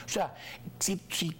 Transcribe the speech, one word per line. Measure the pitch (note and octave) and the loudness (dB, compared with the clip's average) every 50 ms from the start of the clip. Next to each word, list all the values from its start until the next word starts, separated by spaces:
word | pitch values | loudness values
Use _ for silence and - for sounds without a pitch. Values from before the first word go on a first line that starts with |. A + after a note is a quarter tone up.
| - | -4
O | - | 0
sea, | - G#3+ F#3 C#3 - - - - - - - - - - | 2 4 4 2 0 -4 -12 -12 -12 -10 -10 -10 -6 0
si, | - - G3 F3+ - - | 2 2 2 2 0 -2
si, | - - F3+ E3 D#3+ - | 0 2 2 2 2 0